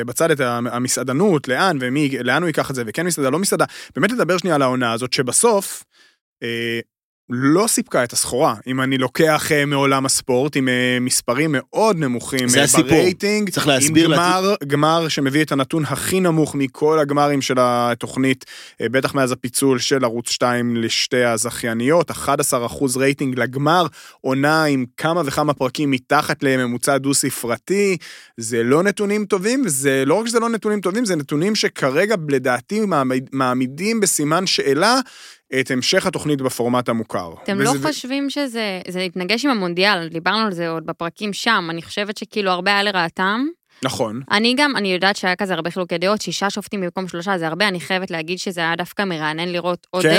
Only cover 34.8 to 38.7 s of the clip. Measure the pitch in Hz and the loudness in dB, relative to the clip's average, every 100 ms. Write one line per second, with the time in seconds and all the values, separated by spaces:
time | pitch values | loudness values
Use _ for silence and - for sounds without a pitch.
34.8 | 202 262 254 - - - _ 131 127 131 | 4 2 0 -10 -20 -20 _ -4 -2 -2
35.8 | - 190 190 156 151 147 131 - 120 123 | 0 0 0 -2 -2 -2 -2 -2 0 0
36.8 | 123 117 110 110 87 - - 196 - 277 | 0 -2 -4 -6 -8 -10 -6 0 2 2
37.8 | 311 285 247 277 277 277 277 233 214 | 0 -4 -4 -4 -4 -4 -4 -4 -6